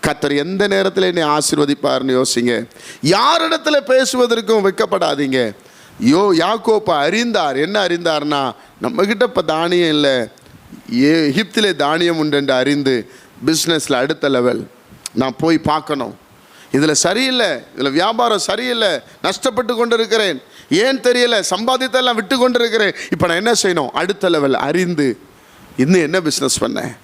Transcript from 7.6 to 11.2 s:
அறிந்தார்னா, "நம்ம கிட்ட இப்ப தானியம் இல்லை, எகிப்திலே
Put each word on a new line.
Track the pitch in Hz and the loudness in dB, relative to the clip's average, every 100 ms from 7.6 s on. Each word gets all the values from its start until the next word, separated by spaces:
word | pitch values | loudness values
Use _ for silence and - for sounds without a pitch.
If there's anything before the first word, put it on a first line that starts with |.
| 156 208 185 | -2 0 0
அறிந்தார்னா, | 170 170 151 147 147 135 110 - - | -2 0 -2 0 0 -2 -6 -16 -8
"நம்ம | - 226 | -6 -2
கிட்ட | 202 220 | 0 2
இப்ப | 247 - | 0 0
தானியம் | 165 156 170 175 170 | -2 0 0 2 2
இல்லை, | 151 143 131 110 - - - - - - | 2 2 2 -2 -10 -20 -20 -20 -20 -6
எகிப்திலே | 120 139 165 | 2 4 4